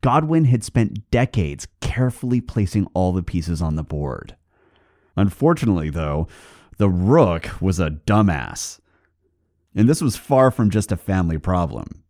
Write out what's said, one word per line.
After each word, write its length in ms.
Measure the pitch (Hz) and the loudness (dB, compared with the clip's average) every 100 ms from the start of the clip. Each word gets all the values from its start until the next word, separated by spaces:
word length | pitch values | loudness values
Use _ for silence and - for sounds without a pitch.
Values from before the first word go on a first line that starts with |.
Godwin 420 | 131 143 156 160 | 2 0 2 2
had 180 | 147 123 | 4 2
spent 480 | - 127 110 - - | 0 -2 -2 -4 -2
decades 560 | 120 131 - 78 71 - _ | 0 0 0 -4 -6 -16 _
carefully 600 | - - 127 - 123 123 | -6 -2 -2 -4 -2 -2
placing 440 | 117 - 98 107 98 | -2 -4 -2 -2 -2
all 220 | - 92 | -2 0
the 80 | 90 | -2
pieces 400 | 87 85 80 82 | -4 -6 -4 -4
on 140 | 82 78 | -2 -4
the 60 | |
board. 540 | 69 76 71 60 - - _ _ _ _ _ _ _ - | -6 -6 -6 -8 -14 -20 _ _ _ _ _ _ _ 0
Unfortunately, 720 | 98 - 151 165 113 92 78 | 0 2 2 2 2 0 -2
though, 400 | 73 78 73 82 - - - _ - | -4 -4 -2 -4 -8 -20 -20 _ 0
the 140 | 101 | 0
rook 720 | 90 92 151 113 82 - - | 2 4 4 4 0 -6 -4
was 180 | 92 87 | -2 0
a 80 | 80 | -2
dumbass. 920 | 76 - 104 101 76 55 50 - - _ _ _ _ _ _ _ _ _ | -4 0 4 4 2 -6 -10 -14 -14 _ _ _ _ _ _ _ _ _
And 160 | - 113 | 2 2
this 140 | 160 | 4
was 140 | 147 - | 0 -4
far 340 | - 135 131 | 0 4 4
from 180 | - 110 | 4 2
just 220 | 107 101 | 2 -2
a 60 | 87 | -6
family 420 | - 95 85 80 | -2 0 0 -2
problem. 640 | 92 90 85 58 50 - | -2 0 -2 -6 -12 -16